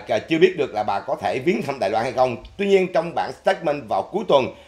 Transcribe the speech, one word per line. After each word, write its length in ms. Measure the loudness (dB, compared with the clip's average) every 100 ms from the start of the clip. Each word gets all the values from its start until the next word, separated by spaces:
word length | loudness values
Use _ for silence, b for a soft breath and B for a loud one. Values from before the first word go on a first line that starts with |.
| 0 -2 0
chưa 100 | 4
biết 160 | 4 4
được 160 | -4
là 80 | -2
bà 180 | -2 -4
có 160 | -4 -4
thể 180 | -2 -2
viếng 240 | -2 -2
thăm 160 | -4 -2
Đài 120 | 0
Loan 140 | 0
hay 80 | -2
không. 240 | 2 0 0 -10 -6
Tuy 100 | 2
nhiên, 260 | 4 4
trong 220 | 0 -2
bản 180 | -4 -6 -2
statement 460 | 0 0 -2 -4 -2
vào 140 | -4
cuối 220 | -2 -4 2
tuần 260 | 4 4 B